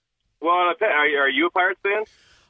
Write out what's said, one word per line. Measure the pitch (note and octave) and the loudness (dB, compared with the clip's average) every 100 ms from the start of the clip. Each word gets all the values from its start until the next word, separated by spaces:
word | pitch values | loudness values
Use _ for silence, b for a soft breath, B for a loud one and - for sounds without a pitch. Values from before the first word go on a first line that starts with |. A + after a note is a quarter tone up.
| _ _ _ _ | _ _ _ _
Well, | D#3+ | 0
I | F3 F3 E3+ | 2 0 0
tell | G#3+ D3 D3 | 0 0 0
you, | C#3+ | 2
are, | |
are | C3+ | 0
you | C3+ F3 | 0 0
a | |
Pirates | F#3 F#3 F#3+ | 0 -2 -2
fan? | G3 G#3 G#3+ b b b b | -4 -4 -4 b b b b